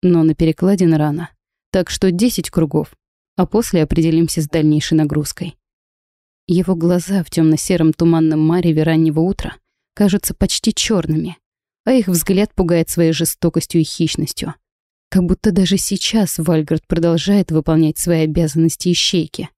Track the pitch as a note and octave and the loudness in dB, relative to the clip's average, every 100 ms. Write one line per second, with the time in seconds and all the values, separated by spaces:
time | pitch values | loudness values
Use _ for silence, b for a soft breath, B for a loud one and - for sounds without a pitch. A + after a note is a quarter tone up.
0 | F3+ F3 D#3+ D3+ D#3+ D#3 F3+ G3+ F3 D#3 | 2 2 2 2 0 0 0 2 2 2
1 | D3+ D3+ E3+ _ _ _ _ F#3 F3 - | 0 -4 -10 _ _ _ _ -4 -4 -2
2 | F#3+ F3 A#3+ G3+ E3 - D#3 D#3 D3+ _ | 0 2 0 -2 -4 -2 0 -2 -4 _
3 | _ _ _ - - G#3+ A#3+ F3 D#3 E3+ | _ _ _ -4 -2 0 0 0 0 0
4 | E3 D#3+ E3 - D3 E3 D3+ D3+ - D#3+ | 2 2 0 -2 -4 0 2 0 0 0
5 | D3+ D3+ C#3+ - F3+ - _ _ _ _ | 0 -2 -6 -10 -12 -12 _ _ _ _
6 | _ _ _ _ - E3+ F3+ F3+ E3+ F3+ | _ _ _ _ -2 -2 0 0 0 0
7 | F3 G3 D#3+ - D#3+ D#3 - F3+ D#3+ - | 0 -4 -2 2 2 2 0 2 2 2
8 | E3+ E3 D#3+ D#3 D#3 F3 F3 D#3 D#3 D#3+ | 2 4 2 2 2 2 0 0 2 2
9 | D#3+ D3+ F3 G3 - - _ _ _ - | 2 0 -2 -2 -8 -12 _ _ _ 0
10 | G#3 F#3+ - - F#3+ - - - - G#3+ | 2 2 -4 -4 -4 0 -2 -2 -2 -2
11 | E3 D#3 D#3+ E3+ _ _ _ _ - C4 | 0 -4 -4 -12 _ _ _ _ 0 2
12 | F#3+ F3 - F#3+ G#3 - F3 E3+ E3 - | 2 -2 0 0 0 -2 0 0 0 0
13 | E3 D#3+ E3+ - E3+ E3+ - E3+ D#3+ - | 0 2 -4 -2 -2 -2 -2 -2 -2 -2
14 | E3 - D#3 - - - _ _ _ _ | -4 -2 -6 -8 -10 -12 _ _ _ _
15 | _ F#3+ F3 F#3 A3 F3+ F#3 G3 - G3 | _ 0 0 0 0 2 2 0 -2 -4
16 | - A3 F#3+ - D#3+ D#3+ D3+ D#3 _ E3+ | -2 0 -2 -2 0 0 0 -4 _ 0
17 | E3+ E3 F#3 G3+ F3+ D#3+ D3+ D#3+ D#3 - | 2 0 2 0 2 -2 2 2 2 0
18 | - E3 D#3 D#3 D#3+ D3 E3 - F3+ F3 | -2 0 0 0 0 2 0 0 -2 0
19 | - F3+ D#3 - E3+ | 0 -2 -4 -8 -14